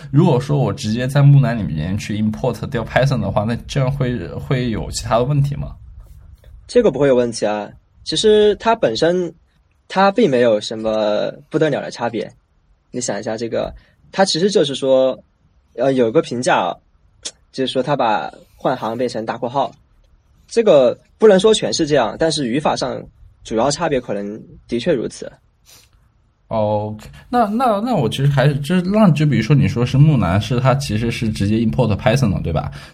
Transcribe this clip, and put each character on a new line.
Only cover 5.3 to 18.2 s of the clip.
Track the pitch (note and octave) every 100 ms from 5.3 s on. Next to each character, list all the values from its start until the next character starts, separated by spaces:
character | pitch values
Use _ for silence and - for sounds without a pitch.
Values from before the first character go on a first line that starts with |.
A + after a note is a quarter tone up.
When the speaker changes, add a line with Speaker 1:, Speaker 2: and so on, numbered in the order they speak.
| C#3+
Speaker 1:
题 | C#3+ C#2+
吗？ | C#2+ - - - - - - - - - -
Speaker 2:
这 | A#3+
个 | G#3+
不 | B2+
会 | C#3
有 | B2
问 | B2
题 | A2+ G#2+
啊， | G#2 G#2 - _ _
其 | - D#3
实 | G#3+ G#3+ G#3 G3+
它 | A3+ A3+
本 | C#3 A2+
身， | D#3+ F3+ E3+ - _ _ _ _ _
它 | F#3+ G3
并 | G3 G#3
没 | B2+
有 | A#2+ G#2+
什 | G#2 A2+
么 | A2 G#2+ G#2+ G#2 G2+ - -
不 | D#3
得 | D#3
了 | A#2+
的 | -
差 | - A#2
别。 | A2+ - - _ _ _ _ _
你 | B2
想 | B2 G2+
一 |
下 | A2+ A2
这 | A#2
个， | A2+ G2+ - _ _ _
它 | - F#3+
其 | D#3
实 | G3+
就 | G3+ D3
是 | C3
说， | C3+ C3 C3 - _ _ _ _ _ -
呃， | C3
有 | C3 A#2
个 | C3
评 | D#3+ A#2+
价 | B2+ C#3
啊， | F#2 - _ _ _ _ - - _
就 | - C3
是 |
说 | C3
它 | B2+ C#3
把 | A#2+ G#2